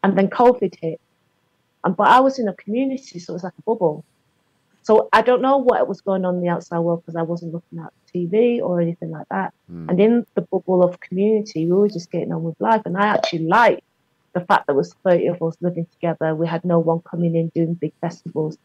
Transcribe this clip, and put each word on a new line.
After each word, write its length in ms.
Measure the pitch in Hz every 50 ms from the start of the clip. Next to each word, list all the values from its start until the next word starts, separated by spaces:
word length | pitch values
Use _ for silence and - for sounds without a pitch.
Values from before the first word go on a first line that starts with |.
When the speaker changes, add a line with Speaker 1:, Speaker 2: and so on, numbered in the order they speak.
| -
Speaker 1:
And 120 | 196 190
then 120 | 190 196 196
covid 480 | - - 247 247 247 247 208 185 - _
hit. 200 | - 165 156 - _ _ _ _ _ _ _ _ _ _ _ _ _ _ _ _
And, 140 | - - 185
but 120 | - 208 233
I 120 | 214 254
was 180 | 262 269 262 269
in 100 | 233 202
a 60 | 180
community, 640 | - - - 208 247 269 269 269 254 - - - 175
so 140 | 175 -
it 40 | 170
was 80 | 175 175
like 100 | 180 - -
a 40 |
bubble. 420 | - - 226 220 185 156 151 151 - _ _ _ _ _ _ _ _ _ _ _ _ _ _ _
So 260 | _ - 214 220 - - -
I 80 | 220
don't 180 | 220 254 247 247
know 160 | 254 262 277
what 320 | 277 247 247 226 - - -
was 140 | 196 -
going 240 | _ 202 190 190 185
on 100 | 180 180
in 60 | 180
the 60 | 175 175
outside 320 | 175 - 175 - 175 170
world 220 | 165 170 170 170 _
'cause 120 | - 165
I 60 | 165
wasn't 320 | 165 160 175 170 170 170 156
looking 240 | 170 _ _ - 170
at 140 | 160 - _ _ _ _
T 140 | _ 180 175
V 340 | 170 185 214 240 240 240 240
or 220 | - 175 180 175
anything 280 | 170 170 170 _ 170 165
like 180 | 160 151 - _
that. 240 | 196 196 185 - _ _ _ -
Speaker 2:
Mm. 160 | 87 85 82 80
Speaker 1:
And 120 | 180 185
in 260 | 202 220 240 240 226 _ _
the 80 | -
bubble 400 | 170 _ - 190 - - 185 180
of 180 | 180 180 175 -
community, 640 | - - 180 185 196 214 220 214 208 214 - 160 160
we 80 | 170
were 160 | 175 196 208 208
just 220 | 208 175 175 _
getting 220 | - 170 - -
on 120 | 170 165 165
with 160 | 165 160 _
life. 220 | 196 220 226 220 214
And 120 | - 175
I 100 | 196 202
actually 400 | 208 208 - - - - 165 160
liked 360 | 160 185 226 240 208 180 - _ _ _ _ _ _ _ _ _ _ _
the 60 | 180
fact 260 | 175 - 202 - -
that 60 | -
there 20 | 143
was 200 | 135 175 170 _ _ _
thirty 220 | 190 175 170 - -
of 140 | 175 175
us 140 | 165 165 165 _
living 260 | 175 175 175 165 170 _
together. 420 | _ _ - 170 160 - 160 160 160
We 120 | 156 165
had 180 | 165 165 170 175
no 140 | 180 170 170
one 200 | 165 165 165 165
coming 340 | _ - - 170 175 170 165
in 140 | 165 165 165 _
doing 200 | 165 165 160 170
big 180 | 170 - 151 _ _
festivals. 580 | - 165 165 - _ 170 - 156 156 156 156 _